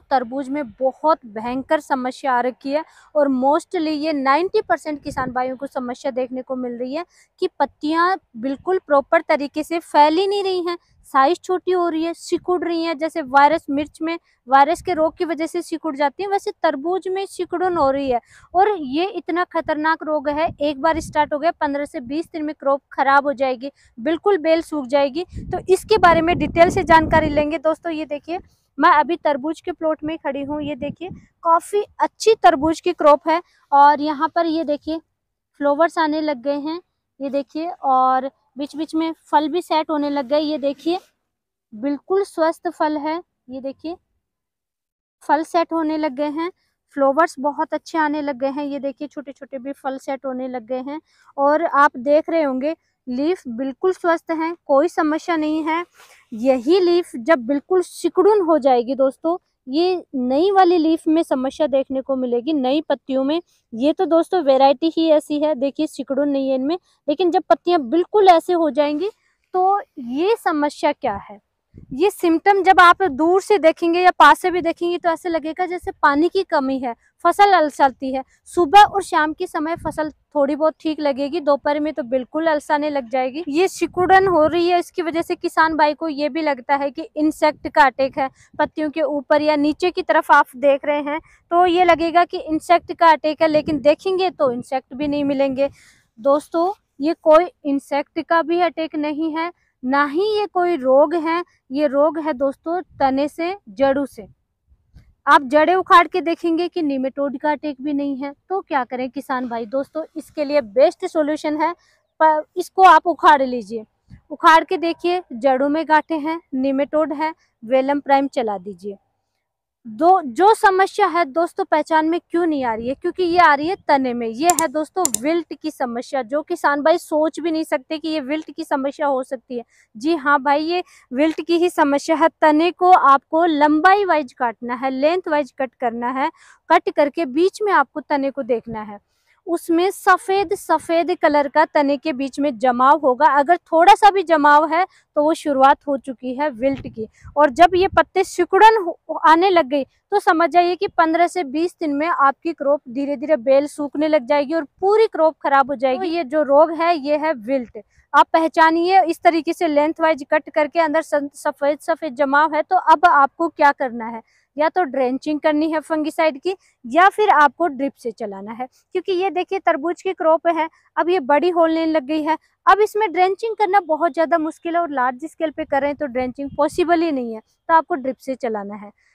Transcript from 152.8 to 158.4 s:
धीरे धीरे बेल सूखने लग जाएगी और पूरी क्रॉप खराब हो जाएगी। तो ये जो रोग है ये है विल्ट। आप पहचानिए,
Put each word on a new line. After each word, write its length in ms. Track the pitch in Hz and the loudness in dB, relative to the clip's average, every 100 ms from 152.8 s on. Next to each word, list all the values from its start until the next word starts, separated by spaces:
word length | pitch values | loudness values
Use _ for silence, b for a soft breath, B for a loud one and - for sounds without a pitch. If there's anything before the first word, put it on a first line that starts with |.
| - | -4
धीरे 260 | 240 277 285 | -8 -6 -6
धीरे 200 | 294 302 | -2 -2
बेल 280 | 226 269 294 | 2 2 0
सूखने 400 | - 285 285 311 | -6 -8 -4 0
लग 180 | 302 240 | 0 0
जाएगी 280 | 294 269 | -2 0
और 100 | 330 285 _ | -4 -6 _
पूरी 260 | 381 427 440 | 0 2 2
क्रॉप 300 | 311 320 302 | 2 0 0
खराब 320 | 320 277 262 | 0 2 2
हो 60 | 277 | 0
जाएगी। 220 | 262 262 | -2 -2
तो 40 | 370 | -4
ये 180 | 330 | -4
जो 180 | 269 302 | -4 -2
रोग 280 | 294 277 320 | 2 4 4
है 240 | 320 330 339 | 2 -2 -2
ये 180 | 269 294 | -2 -2
है 140 | 311 | -2
विल्ट। 440 | 285 208 269 240 220 - _ _ | -4 -4 -4 -6 -16 -20 _ _
आप 120 | 285 320 | 2 4
पहचानिए, 720 | 349 | 2